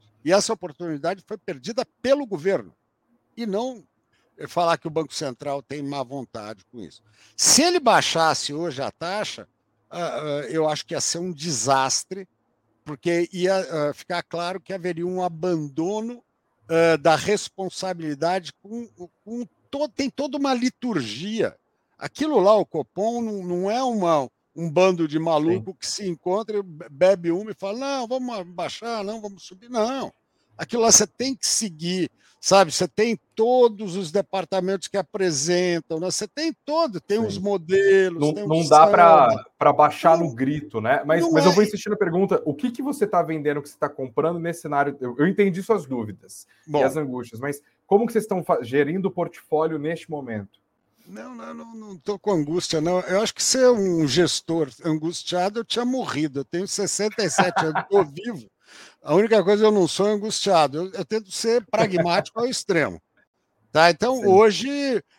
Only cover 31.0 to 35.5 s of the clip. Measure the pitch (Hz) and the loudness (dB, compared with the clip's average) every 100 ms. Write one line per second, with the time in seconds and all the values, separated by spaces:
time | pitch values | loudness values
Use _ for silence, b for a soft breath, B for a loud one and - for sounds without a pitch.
31 | 214 - 262 262 - - 214 156 170 185 | 4 -2 -6 -4 -4 -4 -4 -6 -4 -2
32 | 151 _ _ _ - 196 170 - 180 - | -4 _ _ _ 4 6 6 2 -2 0
33 | 233 202 _ - 226 254 240 202 208 185 | 0 0 _ -2 2 6 4 2 -8 -6
34 | 165 196 - 190 165 190 185 196 - 196 | -4 -2 -2 -4 -4 -2 -2 -4 -4 -6
35 | - 202 185 139 156 | -4 -2 -2 0 0